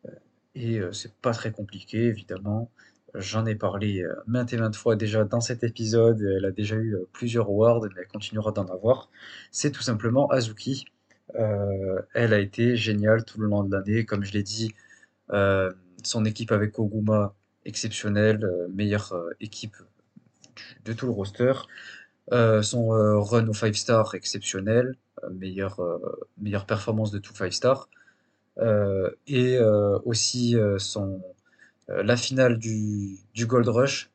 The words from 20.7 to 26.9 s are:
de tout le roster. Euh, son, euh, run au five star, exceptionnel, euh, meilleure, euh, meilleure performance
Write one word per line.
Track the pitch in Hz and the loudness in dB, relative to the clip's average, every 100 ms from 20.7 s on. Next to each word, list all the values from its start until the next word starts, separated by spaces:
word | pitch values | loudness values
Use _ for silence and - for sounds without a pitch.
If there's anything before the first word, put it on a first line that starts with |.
| - | -16
de | - | -10
tout | 113 127 | -6 -4
le | |
roster. | 101 98 - 123 127 - - - - - _ - | -4 -6 0 2 2 -4 -18 -20 -20 -20 _ -2
Euh, | 120 113 107 | 4 6 6
son, | 107 120 113 | 4 0 2
euh, | 110 107 107 | 4 6 4
run | 101 120 110 | 4 2 2
au | |
five | 107 113 | 2 0
star, | 104 - 113 107 | 0 2 4 4
exceptionnel, | 92 - 98 - 95 98 113 123 127 _ - | -2 -6 -6 -6 -4 2 2 2 -4 _ -14
euh, | - | -12
meilleure, | 92 95 95 95 95 | -10 -8 -4 -6 -4
euh, | 87 85 - - - - | -4 -4 -6 -10 -12 -8
meilleure | 104 101 98 | -4 -4 -2
performance | 101 107 | -4 -2